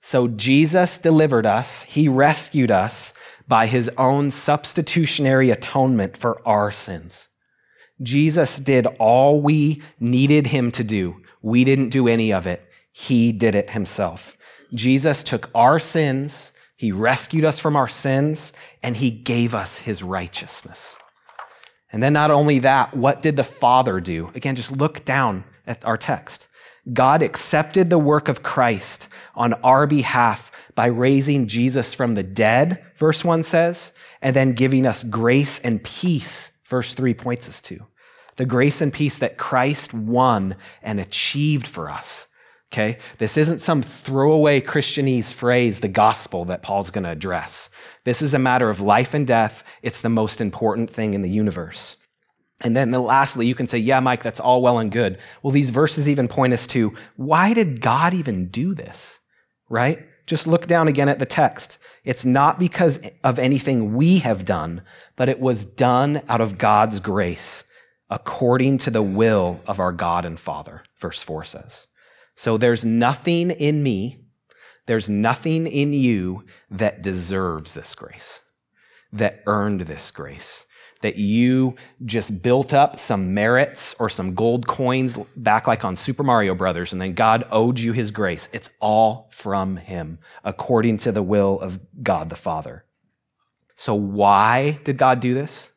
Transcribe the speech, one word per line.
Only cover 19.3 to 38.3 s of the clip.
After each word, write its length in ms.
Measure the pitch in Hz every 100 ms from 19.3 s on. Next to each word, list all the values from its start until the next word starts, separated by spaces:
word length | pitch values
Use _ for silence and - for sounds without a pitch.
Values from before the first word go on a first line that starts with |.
| 120 117 113
us 220 | 92 -
his 260 | - 95
righteousness. 960 | 92 95 87 - - - - - - - _ _ _ - - _ - _ _
And 80 | 110
then 100 | 131
not 200 | 147 151
only 280 | 147 147 139
that, 380 | 131 135 123 131
what 240 | 131 143
did 140 | 160 143
the 80 |
Father 580 | 131 - 127 127 127 95
do? 300 | 87 82 82
Again, 220 | 131 139 127
just 160 | 113
look 340 | 135 156 156 -
down 400 | 135 127 95 - _ -
at 180 | 117 -
our 120 | 113
text. 500 | - 135 - - _ _ - _ -
God 300 | 120 131 156
accepted 680 | 147 - - 156 156 196 180
the 100 | 170
work 280 | 147 151 -
of 160 | 135
Christ 640 | - - 120 104 - - - - - -
on 180 | 120 117
our 220 | 127 135 147
behalf 680 | 147 123 123 120 101 - - - -
by 120 | 120
raising 600 | 117 127 139 135 143 113
Jesus 460 | 113 123 131 -
from 220 | - 123 107
the 80 |
dead, 600 | 92 98 110 120 156 180 - _
verse 260 | 156 156
one 200 | 170 165
says, 480 | 160 165 170 175 - _ - -
and 140 | 135 131
then 180 | 135
giving 340 | 120 131 131 131
us 160 | 107
grace 560 | 117 110 117 131 143 -
and 200 | 123 110
peace, 680 | - - 180 156 - - - _ _
verse 280 | 127 120 -
three 180 | 131
points 340 | 117 123 120 -
us 140 | -
to. 240 | - - 104 _ _ _ _